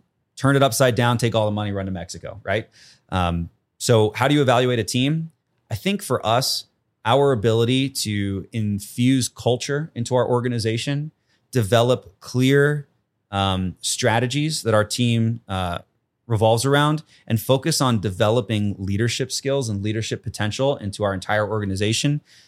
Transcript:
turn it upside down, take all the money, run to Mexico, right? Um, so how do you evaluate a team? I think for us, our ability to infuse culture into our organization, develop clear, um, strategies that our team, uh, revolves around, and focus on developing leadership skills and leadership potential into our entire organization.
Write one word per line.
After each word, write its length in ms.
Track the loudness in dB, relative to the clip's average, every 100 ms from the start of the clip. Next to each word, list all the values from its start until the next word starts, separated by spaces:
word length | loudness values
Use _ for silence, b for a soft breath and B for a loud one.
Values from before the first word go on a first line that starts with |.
| _ _ _ -2
turn 200 | 4 6
it 60 |
upside 320 | 6 6 4
down, 240 | 4 2 2
take 160 | 2
all 120 | 2 0
the 60 |
money, 200 | -2 -4
run 140 | -4 -4
to 40 |
Mexico, 480 | -8 -10 -14 -14 -12
right? 260 | -4 -4 -4 b b b _
Um, 400 | -2 0 -2 -6 _ _ _
so 320 | 2 4 4 2
how 120 | 2
do 80 | 2
you 60 |
evaluate 360 | 4 2 2 0
a 60 |
team? 480 | -2 -2 0 -2 -6 _ _ _ _
I 40 | -6
think 280 | -4 -4
for 200 | -2 -2
us, 420 | 0 0 0 -6 -10 _ _ _
our 280 | 0 4 4
ability 580 | 2 2 2 2 2 0
to 580 | -4 -4 -2 -2 -4 -6
infuse 760 | -4 -2 -4 -6 0 2 2 -2
culture 640 | -2 -2 -2 -2 -6 -6 -8
into 180 | -2
our 140 | 0 2
organization, 840 | 0 0 -2 -2 -2 -4 -4 -6 _ _ _ _
develop 680 | -2 2 2 4 0 -4 _
clear, 680 | -6 0 2 4 2 0 -8 _ _ _ _
um, 440 | -2 0 0 -4 -6
strategies 800 | -8 -2 0 2 0 -2 -4 -4
that 120 | 0 2
our 100 | 0
team, 560 | 0 0 2 0 -2 -6
uh, 320 | -4 -4 -6 -10 _ _ _ -4
revolves 360 | 2 4 2
around, 400 | 2 2 2 0 -6 b -4
and 140 | -4
focus 400 | 2 0 2 0
on 180 | 0 0
developing 720 | -2 0 2 2 0 -2 -2 -4
leadership 540 | -4 -2 -2 -2 -6
skills 340 | -6 -4 -2 -2
and 160 | -4
leadership 400 | -4 -4 -6 -8
potential 540 | -8 -6 -4 0 -2 -2
into 260 | -6 -4
our 100 | -2
entire 340 | -2 -2 0 0
organization. 760 | -2 -4 -2 0 0 0 -2 b b